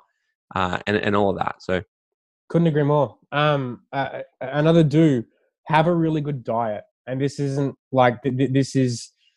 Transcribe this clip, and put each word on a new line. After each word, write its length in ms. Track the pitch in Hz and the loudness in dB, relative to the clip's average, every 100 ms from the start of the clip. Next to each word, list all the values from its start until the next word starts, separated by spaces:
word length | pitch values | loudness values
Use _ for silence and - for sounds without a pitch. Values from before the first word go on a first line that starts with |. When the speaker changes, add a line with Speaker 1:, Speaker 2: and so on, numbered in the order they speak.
| - _ _ _ _ | -6 _ _ _ _
Speaker 1:
uh, 260 | - 92 90 - | -4 -2 -2 -2
and, 120 | 104 | -2
and 180 | - 101 | 0 0
all 160 | 101 | 0
of 60 | 92 | 0
that. 180 | - - | -6 -8
So 180 | - 92 - _ _ _ _ _ - | -4 -4 -4 _ _ _ _ _ -4
Speaker 2:
Couldn't 180 | 170 170 | 0 2
agree 160 | 147 | 2
more. 340 | 143 147 123 - _ | 2 2 0 -6 _
Um, 500 | 143 151 143 127 113 _ | -2 0 0 -4 -10 _
uh, 300 | 139 135 131 135 _ | -6 -6 -8 -14 _
another 420 | 123 143 156 165 | -6 0 4 4
do, 400 | 156 147 160 127 110 _ _ _ - | 4 4 4 2 -2 _ _ _ 0
have 220 | 151 160 | 2 2
a 60 | 170 | 0
really 260 | 160 156 | 0 -2
good 220 | 147 139 | -4 -6
diet. 400 | 117 113 113 101 - _ - | -4 -4 -4 -6 -12 _ -8
And 120 | 131 | -4
this 200 | 139 - | -4 -2
isn't, 340 | 139 139 139 - _ | -4 -2 -4 -6 _
like, 300 | 131 123 113 | 4 4 2
th-, 160 | 139 127 | -4 0
th-, 140 | 135 | 2
this 220 | 135 131 135 | 2 0 0
is, 360 | 127 117 - _ _ | 0 -2 -10 _ _